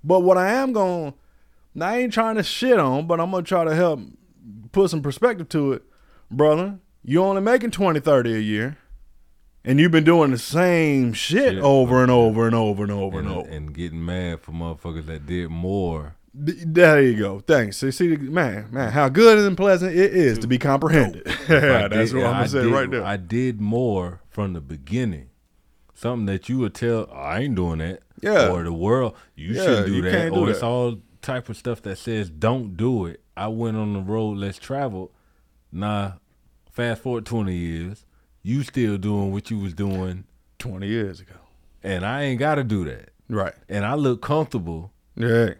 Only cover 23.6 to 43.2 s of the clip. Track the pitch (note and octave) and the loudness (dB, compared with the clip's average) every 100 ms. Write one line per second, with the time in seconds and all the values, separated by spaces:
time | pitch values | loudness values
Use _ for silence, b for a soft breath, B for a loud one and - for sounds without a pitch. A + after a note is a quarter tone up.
23.6 | G#2 A#2 B2 G2+ F2 F2 - - G2+ E2+ | -2 0 0 -2 -4 -10 -14 -6 -6 -6
24.6 | C#2 D#2 C2+ A2+ A#2+ D#2+ C2 _ _ _ | -10 -14 -6 -4 -4 -6 -12 _ _ _
25.6 | _ _ _ _ A#2 B2 G2+ F#2+ - C3 | _ _ _ _ -6 -4 -4 -4 -4 -2
26.6 | A#2 - A#2+ A2+ - C2+ C#2 F2+ C#3+ G2+ | -2 -2 -2 -2 -4 -10 -8 -4 -2 -2
27.6 | F2 D#2+ E2 F#2 _ - - G3+ G#2+ F2+ | -2 -2 -6 -8 _ -8 0 2 2 0
28.6 | E2+ E2 F#2+ B2+ A#2+ b b - D#2+ A2+ | -4 -4 0 0 0 b b -14 -6 -2
29.6 | F3 A#2+ G2 F#2+ F2+ - - - - G2+ | 2 2 2 0 0 0 0 0 0 0
30.6 | A#2 B2 B2 A2 _ _ - B2+ A#2+ G#2 | -2 0 -2 -4 _ _ -8 -8 -8 -10
31.6 | B2 A2+ G2+ F#2+ - A2 F#2+ D#2 A2 B2+ | -8 -8 -8 -10 -6 -6 -6 -4 -2 -2
32.6 | A2 F2 A#2 A#2+ F2 - _ - G#2+ A2 | -6 -4 -2 0 -4 -10 _ -10 -8 -4
33.6 | A#2 A2 G#2+ G2+ F#2+ A2 G#2+ G2+ G2 F#2+ | -4 -4 -4 -4 -4 -4 -4 -4 -6 -8
34.6 | - C3+ C3+ F#2+ F#2 _ _ _ _ _ | -8 -6 -4 -6 -12 _ _ _ _ _
35.6 | _ - G#2 G#2 G2 F2+ _ _ _ _ | _ -8 -4 -4 -6 -10 _ _ _ _
36.6 | _ - A#2+ A2 C3 A#2+ A2 A#2 G2 F2+ | _ -8 -6 -4 -6 -6 -4 -4 -2 -4
37.6 | E2+ E2 E2+ G#2 _ _ _ _ F#2 C3 | -6 -6 -10 -14 _ _ _ _ -6 -4
38.6 | C3+ - A2+ G2+ G2+ G#2 G2 G2 - A2 | -4 -2 -2 -2 -4 -2 -2 -6 -6 -8
39.6 | G2 E2+ G2+ F#2+ F#2 F#2 G2 _ _ _ | -8 -6 -4 -4 -6 -8 -14 _ _ _
40.6 | B2+ F#2 G2 A2+ G2+ F2+ - - _ _ | -12 -10 -6 -4 -6 -10 -20 -20 _ _
41.6 | _ _ G2 F#2 G2 C3+ C#3+ A#2+ D3 D3+ | _ _ -8 -6 -4 -4 -4 -2 0 0
42.6 | B2 G#2 D#2+ A1+ - _ | -2 -2 -4 -10 -18 _